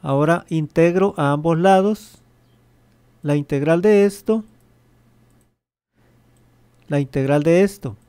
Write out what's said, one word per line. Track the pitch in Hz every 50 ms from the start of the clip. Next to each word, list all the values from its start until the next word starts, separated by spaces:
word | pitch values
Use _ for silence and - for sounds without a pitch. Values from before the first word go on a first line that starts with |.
Ahora | - 147 139 139 147 151 170 175 - _
integro | 165 160 151 147 _ - 165 175 175 190 190 - -
a | - 151 139 143
ambos | 147 151 165 165 160
lados | 175 190 196 190 190 202 214 - - - - - _ _ _ _ _ _ _ _ _ _ _ _ _ _ _ _ _ _ _ _ -
la | 147 147
integral | 147 147 _ 151 139 139 151 165 170 180
de | 214 214 202 202
esto, | 202 202 - - - 220 226 214 - _ _ _ _ _ _ _ _ _ _ _ _ _ _ _ _ _ _ _ _ _ _ _ _ _ _ _ _ _ _ _ _ _ _ _ _ _ _ _ _ _ _ _ _ _ _ _
la | _ 151 143
integral | 143 131 - 143 135 135 143 147 147
de | 160 165 180 196
esto. | 196 196 - - 135 101 - _